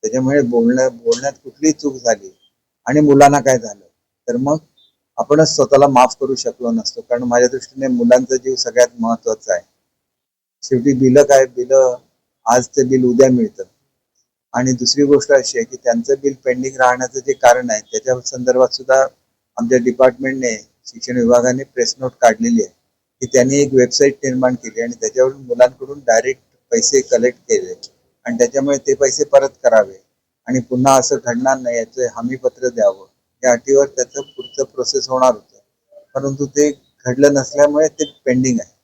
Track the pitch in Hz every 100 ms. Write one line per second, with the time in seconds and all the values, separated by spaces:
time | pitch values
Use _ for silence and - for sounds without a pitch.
0 | 110 123 131 143 123 120 117 127 131 120
1 | 117 117 135 135 135 _ 156 151 147 131
2 | 120 107 98 _ _ _ _ _ - 143
3 | 147 139 143 143 131 131 110 101 87 _
4 | _ _ - 120 135 156 _ _ _ _
5 | _ - 117 147 151 - 131 143 143 127
6 | 127 - 131 131 123 - 120 113 107 -
7 | - 120 123 120 123 135 - 135 135 123
8 | 117 123 127 131 131 127 120 117 120 120
9 | 113 113 117 110 - 90 - _ _ _
10 | _ _ _ _ _ _ - 127 127 127
11 | 131 127 143 139 131 123 123 135 127 123
12 | _ _ _ _ 110 123 123 - 127 131
13 | 127 120 131 127 110 _ 95 _ _ _
14 | _ _ _ _ _ 120 131 123 123 -
15 | 143 143 139 139 123 123 113 127 123 117
16 | 117 139 139 131 135 127 131 135 127 123
17 | 127 135 127 131 127 123 123 107 - 110
18 | 131 127 - 131 123 127 127 - 127 131
19 | 135 _ _ _ _ - 117 127 123 117
20 | 131 123 131 135 127 110 - _ - 117
21 | - 123 117 120 123 127 139 - 113 -
22 | 131 _ 120 110 117 117 104 _ _ _
23 | _ _ 127 131 127 139 143 131 123 -
24 | 139 139 139 127 127 123 113 110 117 120
25 | 110 127 131 139 127 120 123 131 135 143
26 | 135 113 123 131 _ _ _ 117 113 139
27 | 131 120 120 123 _ 107 92 90 - _
28 | _ _ - 117 120 139 139 139 139 135
29 | 139 - 143 139 135 _ 127 110 98 95
30 | _ _ _ _ - 127 120 123 131 135
31 | 123 143 120 120 131 135 123 120 113 -
32 | 123 117 120 131 127 - 127 117 101 98
33 | - _ _ _ 127 120 123 139 139 139
34 | 123 139 135 - 120 - 139 - 123 139
35 | 127 131 127 113 _ _ _ _ _ -
36 | _ 135 139 135 139 147 147 143 _ _
37 | 127 123 139 143 127 - 147 147 156 _
38 | 151 _ - 247 131 117 - _